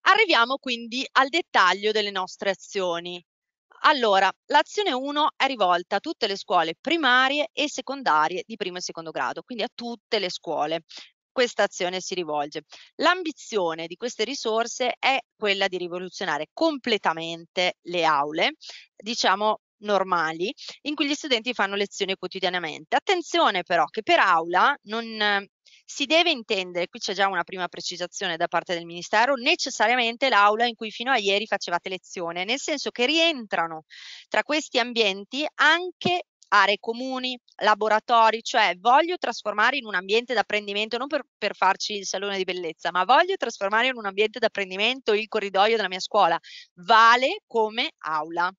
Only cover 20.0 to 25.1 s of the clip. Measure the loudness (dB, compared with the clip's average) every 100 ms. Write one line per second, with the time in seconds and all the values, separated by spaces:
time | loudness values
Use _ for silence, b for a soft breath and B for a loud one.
20 | 2 0 0 -2 -6 -6 B B -8 -2
21 | -2 -2 -2 -2 -2 -2 -2 -2 -4 -4
22 | -6 -4 -8 -4 -2 -2 -6 -10 -2 -2
23 | 0 -2 0 2 2 2 0 0 0 -2
24 | 2 4 6 4 2 2 4 2 -6 -8
25 | -8